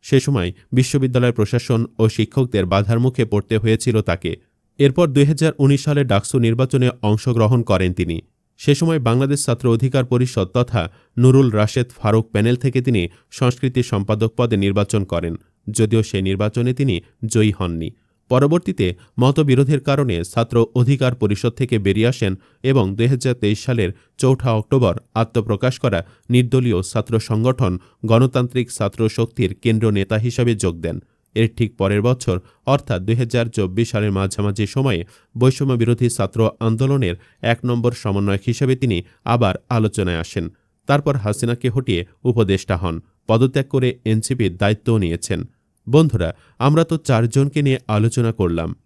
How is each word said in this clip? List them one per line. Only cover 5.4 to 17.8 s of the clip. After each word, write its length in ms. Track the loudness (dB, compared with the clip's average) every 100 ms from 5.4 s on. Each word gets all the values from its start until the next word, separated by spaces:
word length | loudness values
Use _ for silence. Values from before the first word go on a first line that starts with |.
| -2 2
উনিশ 240 | 2 2
সালে 180 | 0 -2
ডাকসু 320 | 2 0 0 0
নির্বাচনে 480 | 2 2 0 2 0 0
অংশগ্রহণ 580 | 0 0 0 2 2 2
করেন 280 | 2 2 2
তিনি। 240 | 0 -4 -4 _ _ _ _
সে 140 | 0 2
সময় 240 | 2 0
বাংলাদেশ 400 | 0 0 0 -2
ছাত্র 240 | -2 0 0
অধিকার 340 | 2 2 0 0
পরিষদ 420 | 0 0 -2 -2
তথা 280 | -2 -2 -2 -4 _ _ 2
নুরুল 300 | 6 6 4
রাশেদ 360 | 2 0 -2 -4
ফারুক 340 | -4 0 2 0
প্যানেল 240 | 0 0 0
থেকে 240 | 0 0
তিনি 200 | 0 0 -2 _ _
সংস্কৃতি 500 | -2 -2 0 -2 -2
সম্পাদক 460 | -2 -2 0 0 -2 0
পদে 220 | 0 2
নির্বাচন 440 | 0 0 0 -2
করেন, 300 | -2 -4 -4 -8 _ _ -8
যদিও 340 | 0 2 2
সে 140 | 0 -2
নির্বাচনে 500 | -2 0 -2 -2 -2
তিনি 220 | 0 0 -2 -6 _ -2
জয়ী 280 | 2 2
হননি। 360 | 0 -4 -4